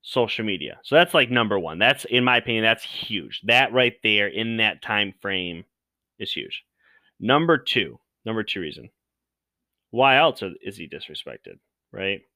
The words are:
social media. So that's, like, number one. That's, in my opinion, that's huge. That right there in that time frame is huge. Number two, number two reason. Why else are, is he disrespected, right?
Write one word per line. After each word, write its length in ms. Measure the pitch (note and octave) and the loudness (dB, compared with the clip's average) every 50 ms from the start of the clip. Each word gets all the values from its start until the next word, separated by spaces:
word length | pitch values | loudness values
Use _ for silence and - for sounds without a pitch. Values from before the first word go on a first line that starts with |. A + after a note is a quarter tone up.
social 420 | _ - - B2+ A#2+ A2 - - A2+ | _ -4 -2 -2 0 0 -2 -6 -4
media. 340 | G#2+ G2 E2+ D2 B1 - - _ | -4 -4 -4 -6 -12 -14 -16 _
So 100 | - C3+ | 4 4
that's, 180 | D#3 F3 - | 4 4 6
like, 160 | - D#3+ C3 A#2 | 4 2 2 4
number 300 | B2+ B2 A#2 G#2 G#2 G2 | 2 2 2 2 0 -2
one. 220 | E2+ D#2+ D#2 F2 | -2 -4 -2 2
That's, 240 | G#2 A#2+ C#3+ C#3 - | 2 2 2 0 -2
in 180 | A#2 A#2 B2 | 0 0 2
my 140 | B2 B2+ B2 | 4 4 2
opinion, 260 | A#2+ A2+ B2 A#2 A2+ | 2 0 0 -2 2
that's 220 | A2 A2 A2+ - - | 2 2 2 0 -4
huge. 560 | - - - - - A2 G2 D#2 - - - - | -14 -10 -10 -8 -6 -6 -8 -8 -10 -14 -8 0
That 260 | G#2+ A#2 B2 C3+ A#2 | 2 4 4 4 4
right 240 | A2+ B2+ B2+ A#2+ A#2 _ - | 2 2 2 2 0 _ 0
there 240 | A2 G#2+ G#2 G2+ G2+ | 2 2 2 2 0
in 300 | - G2 A2+ A2+ A2+ A2+ | -2 -4 -4 -4 -2 0
that 220 | A2 G#2+ F2+ - | 0 0 0 -4
time 320 | - - G#2+ G#2 G#2 G2 - _ | -6 -4 -2 -2 -2 -4 -6 _
frame 440 | - G2+ F#2+ F#2 F2+ F2 E2+ E2+ F2 _ _ _ _ _ _ _ _ _ _ _ | -8 -6 -4 -4 -4 -6 -8 -12 -14 _ _ _ _ _ _ _ _ _ _ _
is 120 | - - | -10 -8
huge. 300 | - - - - - - _ _ _ _ _ _ _ _ _ _ _ _ | -8 -10 -10 -10 -14 -16 _ _ _ _ _ _ _ _ _ _ _ _
Number 400 | F#2+ A2 C3 D3 E3 E3+ D#3+ C#3+ | 0 2 2 4 4 4 2 2
two, 400 | - - - B2 F#2+ C#2 A#1 _ _ _ _ _ _ | 0 -2 -2 -2 -2 -2 -8 _ _ _ _ _ _
number 200 | A2+ A2+ A2 G#2 | -6 -4 -4 -4
two 160 | - - G2 | -6 -6 -8
reason. 300 | F2 D2+ - - - - _ _ _ _ _ _ _ _ _ _ _ _ _ _ _ _ _ _ _ _ | -8 -10 -12 -14 -18 -20 _ _ _ _ _ _ _ _ _ _ _ _ _ _ _ _ _ _ _ _
Why 280 | - A2+ C3 C#3 - E3+ | 0 2 4 6 6 6
else 220 | E3 D#3+ B2 - G#2+ | 4 4 2 -2 -10
are, 80 | F#2 - - | -10 -10 -10
is 140 | - - G2 | -12 -14 -12
he 120 | F#2 E2+ D2 | -12 -14 -14
disrespected, 680 | - C#2 - - D2+ - - - C2 - _ - G1+ _ _ _ _ _ _ _ | -14 -16 -16 -16 -16 -16 -14 -14 -16 -16 _ -20 -20 _ _ _ _ _ _ _
right? 300 | - G2+ F#2+ G2 G2 - _ _ _ | -10 -6 -4 -4 -4 -6 _ _ _